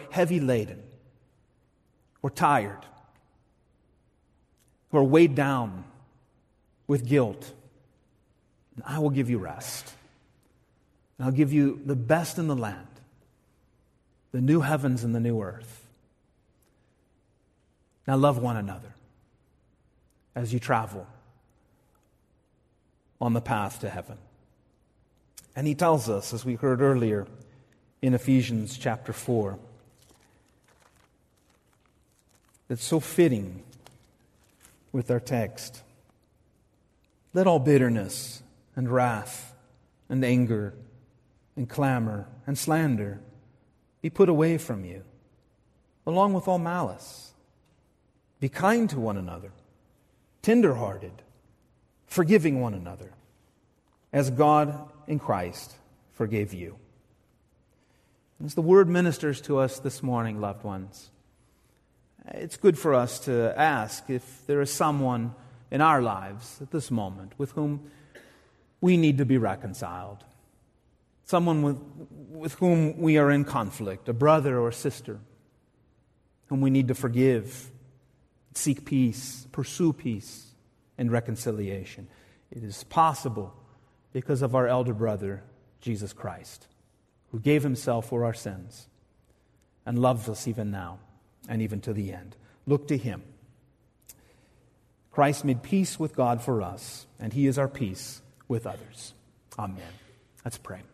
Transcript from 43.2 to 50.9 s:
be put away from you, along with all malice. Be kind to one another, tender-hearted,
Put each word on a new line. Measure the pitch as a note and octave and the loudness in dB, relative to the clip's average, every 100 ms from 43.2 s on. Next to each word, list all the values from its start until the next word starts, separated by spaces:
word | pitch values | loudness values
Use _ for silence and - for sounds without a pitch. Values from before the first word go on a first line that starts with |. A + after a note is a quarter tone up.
| - - _ _ _ _ _ _ | -16 -20 _ _ _ _ _ _
be | E3 | -4
put | - F#3+ | 4 4
away | D#3 D#3+ D#3+ | 6 4 2
from | - A2 | -4 -8
you, | F2+ F#2+ G2 - _ _ _ _ _ _ _ _ - | -10 -14 -18 -20 _ _ _ _ _ _ _ _ -2
along | E3+ G3+ | 2 4
with | F#3+ E3+ | 2 2
all | F3+ | 0
malice. | E3 F3+ C3+ F#2 - - - _ _ _ _ _ _ _ _ _ _ - | 0 -2 -4 -6 -16 -20 -20 _ _ _ _ _ _ _ _ _ _ -6
Be | C#3 | -6
kind | - F#3 A#3 A3 | 0 2 2 2
to | C#3 | -2
one | A2+ G2 | -4 -4
another, | F2+ E2+ F#2+ F#2+ _ _ _ _ _ _ _ _ | -8 -12 -16 -20 _ _ _ _ _ _ _ _
tender-hearted, | - A#3+ G#3 B2 A2+ | 2 4 4 2 -4